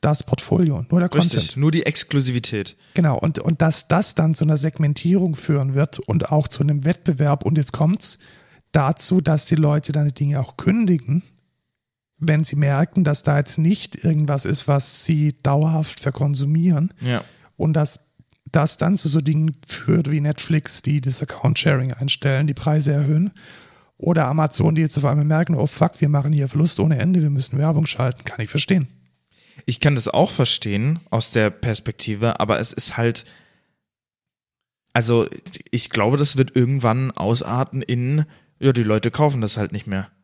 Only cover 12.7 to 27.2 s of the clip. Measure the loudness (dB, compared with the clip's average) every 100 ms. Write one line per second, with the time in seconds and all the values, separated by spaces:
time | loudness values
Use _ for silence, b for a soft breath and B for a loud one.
12.7 | 2 0 2 2 0 0 0 0 0 0
13.7 | 0 -4 -4 0 2 0 0 -2 -2 2
14.7 | 0 2 0 0 2 2 0 0 2 2
15.7 | 0 -2 -4 -6 -2 -2 0 0 2 2
16.7 | 2 0 -4 -4 -4 B B B _ 0
17.7 | 2 0 -4 _ _ -20 _ -2 0 0
18.7 | 0 0 0 0 0 0 0 0 -4 -12
19.7 | -8 0 0 2 -2 -2 -4 -2 -2 0
20.7 | -4 -2 -2 -2 -4 -6 -2 0 2 2
21.7 | 0 -2 -4 -4 -2 0 0 0 -2 0
22.7 | 2 2 0 2 2 0 B B B B
23.7 | B B _ 0 2 2 2 0 2 2
24.7 | 2 0 0 0 2 2 2 2 0 0
25.7 | 0 -2 0 0 2 2 0 0 0 0
26.7 | 2 2 2 2 2